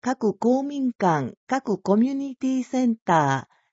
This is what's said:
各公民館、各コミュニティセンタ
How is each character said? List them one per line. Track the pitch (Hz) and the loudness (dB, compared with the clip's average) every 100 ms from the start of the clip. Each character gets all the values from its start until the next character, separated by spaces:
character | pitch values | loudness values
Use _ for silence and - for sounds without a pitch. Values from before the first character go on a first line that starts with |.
各 | 240 262 220 190 | -4 -2 -2 0
公 | 226 254 | 0 0
民 | 277 285 262 | -2 -4 -4
館、 | - 190 156 127 - _ | 0 0 0 -2 -8 _
各 | 262 - 190 | -6 -2 -6
コ | - 202 | 0 2
ミ | 247 | 2
ュ | |
ニ | 277 277 254 | -2 -8 -6
テ | 262 | -4
ィ | 262 | -2
セ | 247 262 254 | -2 -2 0
ン | 226 | -2
タ | - 170 143 135 - _ _ | 2 2 4 0 -4 _ _